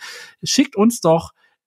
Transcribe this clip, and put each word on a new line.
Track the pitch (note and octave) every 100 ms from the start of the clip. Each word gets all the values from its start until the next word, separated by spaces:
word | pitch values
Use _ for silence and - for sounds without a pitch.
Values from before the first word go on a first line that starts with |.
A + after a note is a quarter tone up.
| - - - _
Schickt | E3 - C#4+ G3
uns | A3+ A#3
doch | E3+ E3 - _ _ _